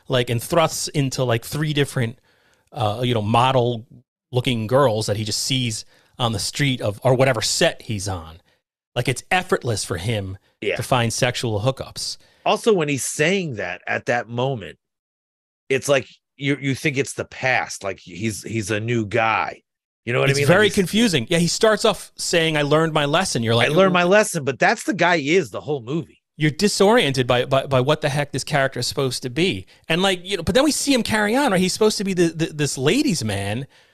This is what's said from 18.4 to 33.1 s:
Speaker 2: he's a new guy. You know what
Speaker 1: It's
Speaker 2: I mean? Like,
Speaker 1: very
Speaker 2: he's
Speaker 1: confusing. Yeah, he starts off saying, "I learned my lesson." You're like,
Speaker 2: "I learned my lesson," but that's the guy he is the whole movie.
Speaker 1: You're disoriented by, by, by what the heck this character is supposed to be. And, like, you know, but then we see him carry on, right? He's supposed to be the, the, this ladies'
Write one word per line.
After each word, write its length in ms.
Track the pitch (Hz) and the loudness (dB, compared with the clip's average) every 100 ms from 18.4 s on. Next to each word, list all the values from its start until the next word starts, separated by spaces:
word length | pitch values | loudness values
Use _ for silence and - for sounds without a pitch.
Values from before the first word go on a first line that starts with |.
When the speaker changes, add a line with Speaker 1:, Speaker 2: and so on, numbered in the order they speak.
Speaker 2:
he's 280 | - 113 98 | -6 -6 -2
a 80 | 107 | -4
new 260 | 113 120 104 | -2 -2 0
guy. 580 | 113 113 104 76 - _ _ _ _ - | 0 2 0 -2 -8 _ _ _ _ -4
You 80 | |
know 60 | 127 | 0
what 100 | 139 | 2
Speaker 1:
It's 80 | 139 | 2
Speaker 2:
I 40 | |
mean? 60 | 143 | 4
Like, 80 | 180 | 4
Speaker 1:
very 100 | 208 | 4
Speaker 2:
he's 100 | 202 | 2
Speaker 1:
confusing. 520 | 180 202 233 156 113 | 0 2 2 2 0
Yeah, 80 | 165 | 0
he 100 | 170 | 0
starts 380 | - 220 208 226 | 2 2 2 0
off 260 | 190 - - | -2 -8 -10
saying, 420 | - 175 160 156 | -2 0 2 2
"I 60 | |
learned 280 | 147 151 160 | 2 4 2
my 140 | 156 143 | 0 2
lesson." 380 | 160 190 135 | 2 0 0
You're 100 | 113 | 2
like, 160 | 117 123 | 2 4
Speaker 2:
"I 20 | |
learned 200 | 156 190 | 4 4
my 100 | 180 | 4
lesson," 400 | 175 202 208 165 | 4 4 4 0
but 140 | 135 120 | -4 2
that's 260 | 180 226 | 2 2
the 120 | - 196 | -2 0
guy 220 | 170 175 | 2 2
he 160 | 139 185 | 2 2
is 160 | 131 | 2
the 100 | 104 | -6
whole 200 | 95 147 | -6 -6
movie. 420 | 110 160 131 _ _ - | -4 -6 -6 _ _ -2
Speaker 1:
You're 120 | 151 | -2
disoriented 800 | - 202 - 196 240 151 135 120 | 2 0 4 4 4 2 0 2
by, 180 | 123 127 | 2 2
by, 220 | 135 139 | 0 2
by 140 | 131 | 0
what 200 | 127 156 | 2 0
the 80 | 147 | 0
heck 220 | 143 147 | -2 -4
this 120 | 135 | -6
character 360 | - 147 135 - | -2 0 0 -2
is 80 | - | -6
supposed 340 | - 135 - | -2 -4 -4
to 80 | 127 | -6
be. 380 | 120 180 104 - _ - | -2 -2 -2 -10 _ -4
And, 140 | 165 | 0
like, 240 | 196 185 175 | 0 0 -4
you 120 | 196 | -6
know, 60 | |
but 120 | 165 202 | 0 2
then 80 | |
we 80 | 302 | 2
see 200 | - - | 0 2
him 120 | 262 | 2
carry 320 | 208 220 208 247 | 2 0 0 2
on, 160 | 285 | 2
right? 100 | 185 | 2
He's 120 | 185 | 0
supposed 260 | - 220 - | 2 2 2
to 40 | |
be 120 | 196 180 | -2 2
the, 140 | 170 | 2
the, 160 | 165 165 | 2 -4
this 320 | 156 143 - | -2 -4 0
ladies' 440 | 135 240 311 | 0 2 2